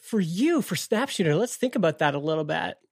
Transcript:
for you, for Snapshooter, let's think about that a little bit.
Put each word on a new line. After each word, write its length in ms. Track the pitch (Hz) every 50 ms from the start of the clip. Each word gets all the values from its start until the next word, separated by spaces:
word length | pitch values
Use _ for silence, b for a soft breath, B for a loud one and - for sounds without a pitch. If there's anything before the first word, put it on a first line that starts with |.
| -
for 160 | - - 214
you, 440 | 190 156 170 185 254 320 349 302 202
for 120 | - 185
Snapshooter, 640 | 147 - - 233 214 269 277 - - 190 156 147 165
let's 160 | 226 247 -
think 220 | - - 262 -
about 220 | 262 180 160 156 -
that 180 | 160 147 143
a 20 | 143
little 240 | 143 156 156 156 156
bit. 320 | 151 156 160 175 175 - - _ _